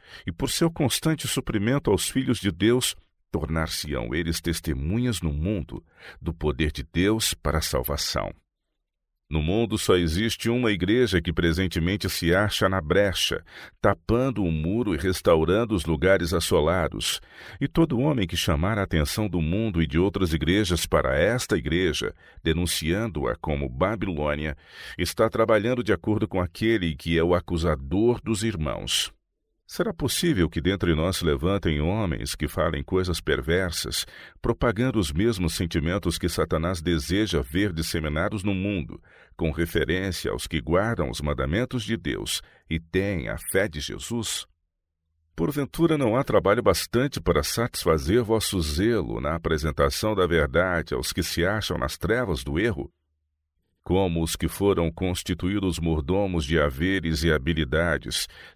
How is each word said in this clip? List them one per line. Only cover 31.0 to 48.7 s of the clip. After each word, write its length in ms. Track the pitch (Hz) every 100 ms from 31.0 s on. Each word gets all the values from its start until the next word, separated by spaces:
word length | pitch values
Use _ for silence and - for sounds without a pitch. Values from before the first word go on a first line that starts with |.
| 85 -
se 60 |
levantem 560 | 82 69 82 98 90 73
homens 540 | 78 107 98 60 55
que 140 | - 73
falem 360 | - 80 76
coisas 380 | 69 92 92 85
perversas, 800 | - 69 67 90 90 - - - - - - -
propagando 560 | 113 113 123 101 127 107
os 160 | 78
mesmos 400 | 73 113 98 87
sentimentos 640 | - 85 85 76 95 85 82
que 100 | 90
Satanás 540 | - 82 85 82 92
deseja 640 | 80 82 76 95 107 82
ver 280 | 67 85 101
disseminados 720 | 80 82 85 76 76 101 104
no 120 | 101 95
mundo, 440 | 98 98 69 - - - - -
com 140 | 82
referência 800 | 78 82 - 71 90 95 87 -
aos 160 | - -
que 120 | 80
guardam 480 | 64 87 110 110 69
os 100 | 62
mandamentos 600 | 73 67 65 92 127 127
de 120 | 104 113
Deus 460 | 73 50 52 - - _ -
e 120 | 82
têm 500 | - 92 98 92 57
a 80 | 55 -
fé 160 | 95 104
de 120 | 76
Jesus? 680 | 71 - - 117 104 - - _ _ _ _ _ _ _ _ -
Porventura 640 | 165 147 139 - 165 156
não 180 | 123 120
há 60 |
trabalho 400 | 135 107 87 113
bastante 580 | 101 87 - 117 135 -
para 220 | 90 76
satisfazer 800 | 69 - 120 - - 80 69 117
vosso 360 | 107 110 - 95
zelo 640 | 78